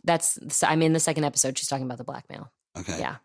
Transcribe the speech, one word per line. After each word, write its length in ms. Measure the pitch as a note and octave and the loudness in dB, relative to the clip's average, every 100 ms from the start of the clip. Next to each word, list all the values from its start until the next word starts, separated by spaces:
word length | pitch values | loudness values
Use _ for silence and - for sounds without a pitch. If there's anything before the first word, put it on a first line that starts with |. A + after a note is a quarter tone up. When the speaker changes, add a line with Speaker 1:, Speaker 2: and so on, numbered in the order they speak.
Speaker 1:
That's, 580 | - E3 - - - - | 0 2 2 -2 -4 0
I 100 | D3+ D#3 | 2 4
mean, 160 | D#3+ | 4
the 60 | D#3+ | 4
second 240 | D#3+ D3+ | 2 0
episode, 320 | D3 - C3+ C3+ | 0 2 0 0
she's 100 | - | -2
talking 180 | C3+ C3 | -2 -4
about 120 | B2 | -8
the 60 | |
blackmail. 460 | B2 C#3 - - B2 _ _ - | -10 -12 -14 -16 -16 _ _ -12
Speaker 2:
Okay. 220 | F#2 D#2 | -6 -4
Speaker 1:
Yeah. 180 | C2+ - | -4 -8